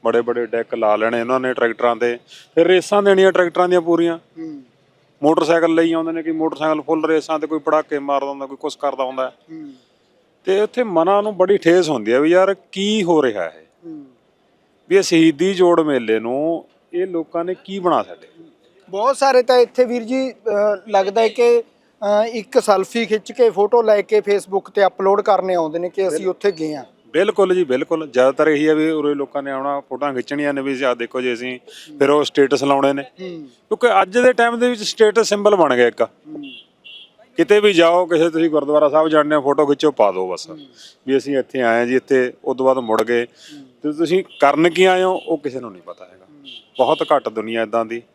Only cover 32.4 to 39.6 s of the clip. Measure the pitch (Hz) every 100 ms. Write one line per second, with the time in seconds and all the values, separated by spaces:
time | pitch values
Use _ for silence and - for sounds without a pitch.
32.4 | 139 139 139 139 139 139 131 _ 185 170
33.4 | 139 _ _ 214 240 196 190 220 254 240
34.4 | 233 233 247 233 208 - 214 208 220 202
35.4 | 208 202 156 123 120 - 113 _ - -
36.4 | 143 127 _ _ - - - _ _ -
37.4 | 170 208 208 175 165 175 180 165 165 160
38.4 | 165 151 139 151 147 151 160 151 147 151
39.4 | 139 143